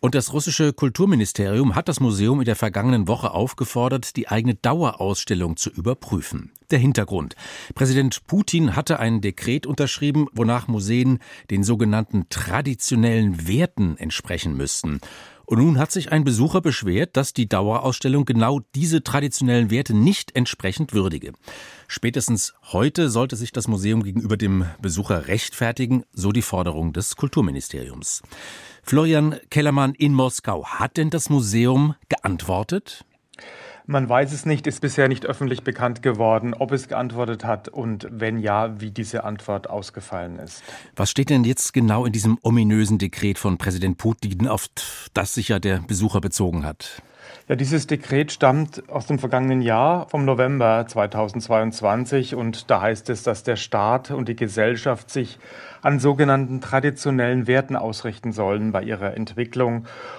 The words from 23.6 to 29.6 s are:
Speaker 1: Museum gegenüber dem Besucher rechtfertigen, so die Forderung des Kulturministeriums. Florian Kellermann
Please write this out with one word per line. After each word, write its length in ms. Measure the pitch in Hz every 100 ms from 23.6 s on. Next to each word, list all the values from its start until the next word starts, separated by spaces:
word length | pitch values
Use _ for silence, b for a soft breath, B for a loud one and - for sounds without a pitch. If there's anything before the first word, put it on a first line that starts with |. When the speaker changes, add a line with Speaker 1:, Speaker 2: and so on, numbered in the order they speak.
| 113
Speaker 1:
Museum 340 | 104 98 113
gegenüber 360 | 101 98 110 104
dem 260 | 107 95 90 80
Besucher 460 | 98 82 104 92 76
rechtfertigen, 800 | 104 - - 117 117 127 127 -
so 200 | - 92
die 100 | 107
Forderung 520 | 113 92 87 78 82
des 220 | 78 98 -
Kulturministeriums. 1040 | 139 - 101 67 - 71 62 62 - - - B B B B B
Florian 540 | - 135 160 156 151 151 -
Kellermann 440 | -